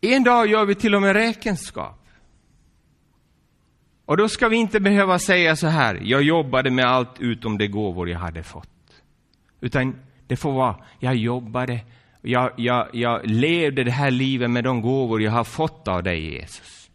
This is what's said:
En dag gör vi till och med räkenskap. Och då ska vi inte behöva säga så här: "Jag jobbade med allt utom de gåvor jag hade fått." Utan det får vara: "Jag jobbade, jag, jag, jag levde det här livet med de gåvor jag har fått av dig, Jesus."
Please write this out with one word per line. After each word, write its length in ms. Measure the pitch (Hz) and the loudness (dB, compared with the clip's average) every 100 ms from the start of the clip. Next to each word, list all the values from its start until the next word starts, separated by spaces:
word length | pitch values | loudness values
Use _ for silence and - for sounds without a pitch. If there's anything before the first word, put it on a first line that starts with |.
En 220 | 202 262 | 2 2
dag 240 | 247 240 220 | 4 4 4
gör 180 | 214 208 | 2 2
vi 100 | 202 | 2
till 200 | 226 202 | 2 2
och 60 | |
med 120 | 196 | 4
räkenskap. 920 | 196 226 220 - 190 - - - - _ _ _ _ _ _ _ _ _ _ _ _ _ _ _ _ _ _ _ _ - | 2 0 -2 -4 -6 -6 -10 -12 -14 _ _ _ _ _ _ _ _ _ _ _ _ _ _ _ _ _ _ _ _ -4
Och 120 | 151 | 0
då 120 | 214 | 0
ska 180 | - 233 | 0 0
vi 100 | 226 | 2
inte 220 | 220 214 | 2 2
behöva 400 | 196 202 196 180 | 2 4 4 2
säga 360 | - 180 165 156 | 2 4 4 2
så 120 | 160 | 0
här: 320 | 160 120 95 | 2 0 0
"Jag 200 | 98 131 | 0 2
jobbade 480 | 143 165 143 127 131 | 4 2 2 0 0
med 140 | 127 127 | 2 2
allt 340 | 127 123 - | 2 0 -4
utom 380 | 123 113 117 107 | -4 -4 -4 -2
de 100 | 104 | -2
gåvor 420 | 101 104 87 87 | -2 -6 -4 -6
jag 100 | 87 | -6
hade 240 | 87 82 | -8 -10
fått." 260 | 85 - - _ _ _ _ _ _ _ _ _ | -14 -18 -20 _ _ _ _ _ _ _ _ _
Utan 340 | 123 139 127 131 - _ _ | -4 -2 -2 -6 -16 _ _
det 100 | 123 | -6
får 160 | 156 | -2
vara: 220 | 131 127 98 - _ | 0 0 -2 -12 _
"Jag 160 | 127 127 | -2 -2
jobbade, 640 | 113 123 117 120 127 120 - - _ _ | -2 -4 -6 -6 -6 -6 -10 -20 _ _
jag, 300 | - 123 127 - | -2 0 0 -2
jag, 320 | 117 123 - | 0 0 0
jag 320 | 117 120 117 113 | -2 -2 -2 0
levde 580 | 110 143 170 156 135 | 0 2 2 0 0
det 80 | 123 | -2
här 200 | 127 139 | 0 0
livet 380 | 127 135 135 120 | 0 0 0 0
med 140 | 120 | 0
de 180 | 120 127 | 0 -2
gåvor 400 | 113 135 127 110 | 0 0 0 0
jag 100 | 107 | 0
har 120 | 117 | 0
fått 440 | 113 - 156 - - | -2 -2 -4 -4 -4
av 160 | 92 | -4
dig, 300 | 87 85 80 | -2 -4 -6
Jesus." 580 | 71 - - - - - | -10 -14 -20 -20 -20 -20